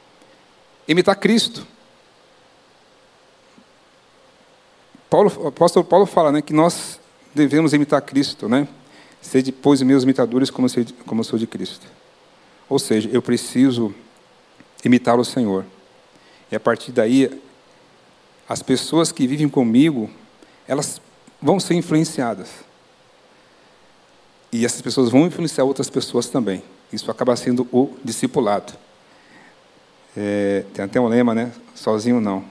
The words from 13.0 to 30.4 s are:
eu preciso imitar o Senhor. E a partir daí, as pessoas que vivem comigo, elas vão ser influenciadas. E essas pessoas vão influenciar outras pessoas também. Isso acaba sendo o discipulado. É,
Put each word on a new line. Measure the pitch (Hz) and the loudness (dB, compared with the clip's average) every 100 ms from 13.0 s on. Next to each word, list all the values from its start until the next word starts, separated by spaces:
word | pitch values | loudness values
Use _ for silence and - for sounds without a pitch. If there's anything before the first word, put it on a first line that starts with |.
| 107 | 0
eu | 120 | -2
preciso | - 120 - 127 135 120 113 92 - _ _ _ _ _ _ - 117 | 0 -2 -2 2 2 2 -4 -6 -20 _ _ _ _ _ _ -4 2
imitar | 123 120 120 | 2 4 2
o | 123 | 0
Senhor. | - 110 95 95 - _ _ _ _ _ - _ | -2 -2 -2 -6 -16 _ _ _ _ _ -20 _
E | 107 | -4
a | |
partir | - 117 - | -2 -2 -2
daí, | 127 110 131 135 - - - _ _ _ _ _ _ _ _ - | 0 4 4 2 -2 -18 -20 _ _ _ _ _ _ _ _ -10
as | 113 | -8
pessoas | - 127 - 143 - | -2 -2 0 0 0
que | - 127 | -2 -2
vivem | 147 147 | 0 0
comigo, | 143 117 117 160 135 107 - - _ - _ - | 0 2 4 4 2 -6 -12 -20 _ -20 _ -6
elas | 139 147 - - _ - _ | -6 -4 -10 -18 _ -20 _
vão | 139 190 | 0 0
ser | - | 0
influenciadas. | 175 - 156 160 - 123 98 90 - - _ _ _ _ _ _ _ _ _ _ _ _ _ _ _ _ _ _ | -2 0 0 0 -2 -6 -6 -12 -20 -20 _ _ _ _ _ _ _ _ _ _ _ _ _ _ _ _ _ _
E | 117 117 | -4 -2
essas | - | -4
pessoas | 131 127 123 | -4 0 4
vão | 127 170 | 4 2
influenciar | - 165 - 135 | 0 -4 -2 -2
outras | 139 135 | -2 -4
pessoas | 135 - 120 120 | -4 -4 -4 -2
também. | 139 104 92 - - _ | -2 -2 -6 -10 -20 _
Isso | 107 - | -10 -10
acaba | - 123 120 | -2 0 0
sendo | - 123 123 | 0 -2 0
o | 123 139 - | 0 0 -4
discipulado. | 117 110 - 143 110 101 - - _ _ _ _ _ - - _ _ _ _ _ _ - | -10 -6 -4 -2 -2 -2 -6 -18 _ _ _ _ _ -20 -20 _ _ _ _ _ _ -8
É, | 101 104 | -4 -2